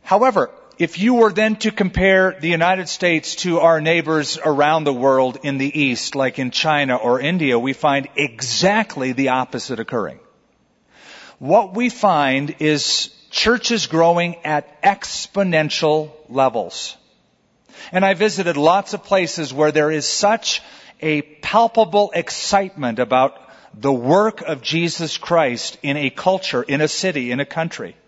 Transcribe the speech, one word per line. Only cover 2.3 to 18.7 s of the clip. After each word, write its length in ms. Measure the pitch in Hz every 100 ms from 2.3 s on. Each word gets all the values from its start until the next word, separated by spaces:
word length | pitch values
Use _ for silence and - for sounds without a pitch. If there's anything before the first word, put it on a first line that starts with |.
| 185
the 100 | 160
United 400 | 170 175 190 175
States 460 | - 180 160 - -
to 220 | 180 190
our 200 | 165 160
neighbors 580 | 156 170 151 156 143 -
around 420 | 156 143 147 160 147
the 80 |
world 440 | 127 135 131 131 120
in 160 | 147 139
the 200 | 139 151
East, 360 | 139 117 - 139
like 240 | 131 123
in 100 | 127
China 440 | - 160 147 135 123
or 240 | 113 127
India, 400 | 143 180 143 120
we 140 | 131
find 340 | 127 151 139 135 -
exactly 960 | 147 117 131 117 180 214 214 143 131
the 180 | 127 135
opposite 500 | 127 127 127 - 113
occurring. 400 | 110 120 87 65 _ _ _ _ _ _ _ _ - - - _
What 380 | 131 196 196 190
we 140 | 247
find 680 | - 202 160 139 135 147 -
is 500 | 151 147 - - - _ _
churches 580 | - 220 240 - 226 156
growing 500 | 160 165 170 175 170 151
at 360 | 151 - _
exponential 1300 | 190 196 - - - 196 190 160 151 - 160 156 151 - -
levels. 680 | 127 131 113 85 - - - _ _ _ _ _ _ _ - -
And 140 | 180 196
I 80 |
visited 420 | 180 214 165 175 147
lots 380 | 151